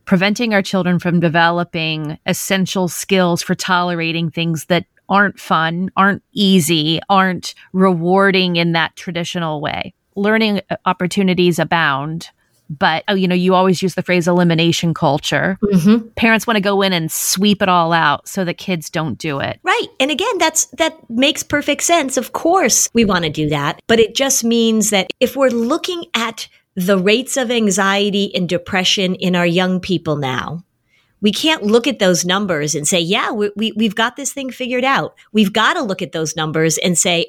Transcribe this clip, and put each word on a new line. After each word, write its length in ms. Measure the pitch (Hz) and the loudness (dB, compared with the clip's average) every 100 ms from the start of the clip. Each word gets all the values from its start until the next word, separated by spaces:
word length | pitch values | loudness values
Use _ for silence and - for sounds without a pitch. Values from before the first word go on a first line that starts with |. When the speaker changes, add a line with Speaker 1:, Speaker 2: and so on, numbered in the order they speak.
Speaker 1:
preventing 500 | - 185 196 214 240 | 0 2 2 0 0
our 80 | 208 | 0
children 380 | 190 196 175 175 | 0 -2 0 0
from 220 | 180 170 | 0 2
developing 1000 | 165 165 170 175 175 170 160 156 151 156 - | 2 4 2 2 -4 -4 -4 -4 -6 -8 -4
essential 640 | 175 - 190 180 196 180 | -4 -2 0 0 0 -2
skills 520 | - - 190 180 170 | -4 -2 2 2 0
for 140 | - 185 | -2 -4
tolerating 720 | - 180 180 170 165 165 165 | -2 -2 0 -2 -2 -2 -4
things 360 | 170 170 160 - | -4 -4 -4 0
that 200 | 175 - _ - | -2 -2 _ -2
aren't 320 | 196 202 - | 2 2 -2
fun, 500 | - 170 160 170 185 - | -2 0 0 -2 -4 2
aren't 280 | 196 190 _ | 2 0 _
easy, 640 | - 196 190 156 165 151 160 - | -2 4 4 4 0 0 -2 0
aren't 460 | 196 190 175 - - - | 2 2 -2 -8 -16 -6
rewarding 840 | 185 190 175 170 190 196 190 185 170 | 2 2 2 2 4 4 4 2 2
in 160 | 170 | 2
that 240 | 165 160 - | 0 -2 -6
traditional 640 | - 170 170 180 165 151 | -10 -8 -6 -4 -4 -4
way? 320 | 151 - - - _ - | -6 -6 -8 -14 _ -4
Learning, 420 | 202 220 220 202 - | 0 2 2 0 -4
uh, 60 | - - | -4 -2
opportunities 720 | 180 180 - 190 180 180 170 | -2 -2 0 2 4 4 2
abound, 720 | 156 170 156 135 147 165 - _ _ _ - | 0 0 0 -2 -4 -8 -12 _ _ _ -14
but, 360 | 151 185 160 - | 0 0 0 0
oh, 80 | 196 | 0
you 140 | 185 | 2
know, 60 | 180 | 2
you 200 | 180 185 | 4 4
always 260 | 185 185 | 4 2
use 140 | 185 - | 0 -2
the 80 | |
phrase 240 | 175 180 170 | 0 0 2
elimination 640 | 175 175 165 165 165 170 | 4 4 4 2 2 0
culture. 640 | 156 156 143 - 143 160 190 | 0 0 0 -2 -2 -2 -2
Speaker 2:
Mm-hmm. 460 | 202 190 170 226 226 - | 0 2 4 2 0 -2
Speaker 1:
Parents 280 | 226 220 - | 2 2 0
wanna 140 | 214 | 0
go 220 | 196 196 | 0 2
in 100 | 196 | 2
and 180 | 180 160 | 0 -4
sweep 520 | - - 190 208 202 | -6 -4 0 2 2
it 80 | 196 | 2
all 240 | 180 165 | 2 2
out 340 | 170 156 143 - | 2 2 0 -4
so 160 | - | -6
that 120 | 175 - | -6 -6
kids 340 | - 180 - | -6 -6 -6
don't 280 | 165 156 110 | -6 -4 -6
do 220 | 160 139 | -6 -4
it. 220 | - - | -6 -6
Speaker 2:
Right. 240 | 349 453 - - | -4 -2 -4 -4
And 100 | 269 | -4
again, 260 | 294 453 392 | -2 -2 0
that's, 280 | 320 320 - - | 0 0 -4 -2
that 200 | 320 311 - | -4 -4 -8
makes 340 | 226 277 - | 0 0 0
perfect 400 | - 294 285 285 | -4 -4 -2 -2
sense. 340 | - 339 269 254 | 0 0 0 -4
Of 160 | 233 | -4
course 560 | - 320 381 277 - - | -2 0 2 2 2 0
we 120 | 233 214 | 2 2
wanna 240 | 185 165 | 0 -2
do 180 | 147 151 | -2 -2
that, 320 | 147 147 165 - | -2 -2 -4 0
but 140 | 226 | 2
it 140 | 214 - | 2 0
just 280 | 269 254 | -2 0
means 460 | 233 233 226 220 214 | 0 2 2 2 2
that 240 | 202 185 - | 0 -2 -2
if 160 | 254 269 | -2 2
we're 100 | 262 | 0
looking 600 | 233 233 320 320 349 - | 2 0 -2 -4 -8 -6
at 360 | 233 226 226 - _ _ - | -6 -6 -8 -16 _ _ -6
the 220 | 180 190 | 0 2
rates 400 | 180 220 254 269 | 4 2 0 -4
of 120 | 240 | -2
anxiety 800 | 240 214 185 196 196 208 202 196 - | 0 0 0 0 0 0 0 -2 -2
and 120 | 175 | -2
depression 680 | 175 - 190 180 - 185 185 | -4 -2 -2 0 0 0 -2
in 200 | 180 180 | 0 2
our 120 | 175 | 2
young 320 | 170 185 185 | 2 0 -2
people 360 | 175 170 165 147 | -2 -4 -2 -4
now, 480 | 135 127 - 165 - _ _ _ _ - | -4 -4 -6 -10 -14 _ _ _ _ -4
we 100 | 208 | -2
can't 320 | 202 311 311 | 0 0 0
look 240 | 208 226 294 | 2 2 2
at 100 | 226 | 0
those 260 | 190 175 | 2 2
numbers 520 | 180 185 202 156 151 147 | 0 0 0 -2 -2 -4
and 120 | 151 | 0
say, 120 | 180 | 0
"Yeah, 320 | 165 220 - | 0 0 -2
we, 180 | 226 208 202 | -2 -4 -2
we, 160 | 220 | -4
we've 240 | 214 226 190 | 0 -2 0
got 200 | 226 247 | -2 -2
this 160 | 277 | -10
thing 200 | - 269 | -8 -10
figured 320 | 226 254 254 | -8 -6 -2
out." 320 | 262 247 151 - _ | 0 0 -2 -10 _
We've 200 | 214 196 | 0 2
gotta 300 | 214 233 339 | 2 0 0
look 220 | 226 185 | -4 -6
at 80 | 180 | -6
those 240 | 165 156 165 | -6 -6 -4
numbers 420 | 156 160 160 156 | -4 0 0 0
and 180 | 185 165 | 0 0
say, 300 | 190 170 | 0 0